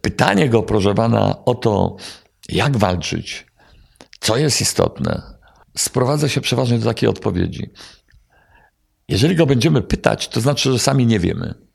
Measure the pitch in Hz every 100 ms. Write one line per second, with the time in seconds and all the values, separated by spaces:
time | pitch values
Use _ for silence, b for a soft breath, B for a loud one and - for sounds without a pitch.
0 | - - 135 196 151 113 107 107 98 101
1 | 113 113 101 101 - 120 113 101 92 95
2 | B B B _ - 85 123 131 98 90
3 | - 82 - - - _ b b b b
4 | b - - 110 151 - - - - -
5 | - - - - b b _ - - -
6 | 123 147 143 135 - 120 127 120 113 117
7 | 113 107 - 90 90 - 95 - B B
8 | B _ _ b b b b _ _ _
9 | _ 95 139 175 160 135 135 147 - -
10 | - 107 - - 123 143 131 127 - 135
11 | 120 110 87 - 82 - _